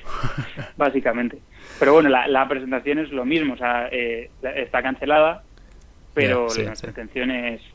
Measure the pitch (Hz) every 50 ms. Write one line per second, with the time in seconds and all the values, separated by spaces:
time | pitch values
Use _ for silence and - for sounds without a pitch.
0 | - - - - - - - - 127 - - - 139 - - - 147 139 127 135
1 | 117 127 113 120 120 117 - - - - - - - - - - 151 135 147 160
2 | 156 143 131 127 123 143 139 131 135 131 143 131 131 127 135 127 113 139 143 151
3 | 156 143 143 135 123 127 160 165 156 139 123 120 127 120 123 120 120 127 - 127
4 | 120 117 117 113 120 - - - - 127 147 147 123 117 - 127 123 131 131 -
5 | 143 139 147 151 156 156 170 180 - - - - - - - - - - - -
6 | - - - 151 139 131 127 123 120 117 113 113 110 104 110 - - 113 107 -
7 | 113 104 - 127 127 127 131 123 120 120 117 110 - - -